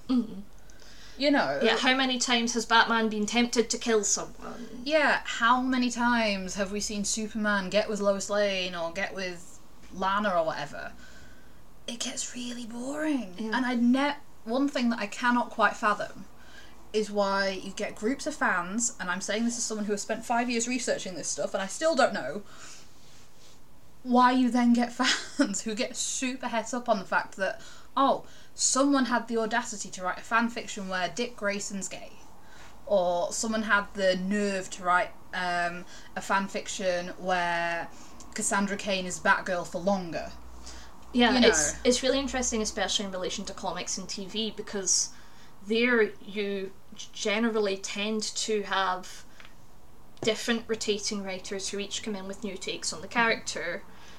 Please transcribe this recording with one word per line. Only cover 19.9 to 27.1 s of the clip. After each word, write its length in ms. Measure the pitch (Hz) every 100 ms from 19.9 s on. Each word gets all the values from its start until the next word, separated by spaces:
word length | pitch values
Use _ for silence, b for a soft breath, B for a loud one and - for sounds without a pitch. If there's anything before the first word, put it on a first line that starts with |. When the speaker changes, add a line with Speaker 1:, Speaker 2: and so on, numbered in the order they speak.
Speaker 2:
has 80 | 202
spent 240 | - 226 240
five 240 | 233 247
years 180 | 233 240
researching 480 | 247 233 185 - 180
this 140 | 185
stuff, 240 | - 208
and 100 | 196
I 40 | 196
still 280 | - 320 269
don't 180 | 233
know, 300 | 196 127 185 - B B B B B B B B - - - - - - -
why 280 | 254 240 247
you 200 | 262 247
then 220 | 247 240
get 180 | 240 240
<laughs> 0 |
fans 680 | - 254 - - - 214 190
who 120 | 226 214
get 200 | 240 -
super 520 | - - 254 262 247
het 260 | 233 208
up 160 | 247 240
on 100 | 208
the 60 |
fact 320 | 185